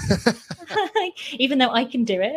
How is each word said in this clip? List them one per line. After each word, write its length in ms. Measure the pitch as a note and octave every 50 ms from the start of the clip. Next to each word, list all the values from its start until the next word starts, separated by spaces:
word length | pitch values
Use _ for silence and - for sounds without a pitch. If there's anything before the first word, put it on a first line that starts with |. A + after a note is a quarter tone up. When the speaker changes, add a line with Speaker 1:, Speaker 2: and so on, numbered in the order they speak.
| - -
Speaker 1:
<laughs> 240 | G3+ - - A#3+ - - - - E3 - E4+ -
Speaker 2:
<laughs> 260 | - G#4+ G4 D#4+ -
Speaker 1:
Like, 380 | A4 F#4 F#4 - - - - D4 A3+
even 180 | C4 C4 D4
though 140 | C4 B3+ A#3
I 140 | - A#3 C4
can 180 | A#3+ - B3 A#3
do 180 | A3+ F#3+ F3+
it 140 | F#3 E3 -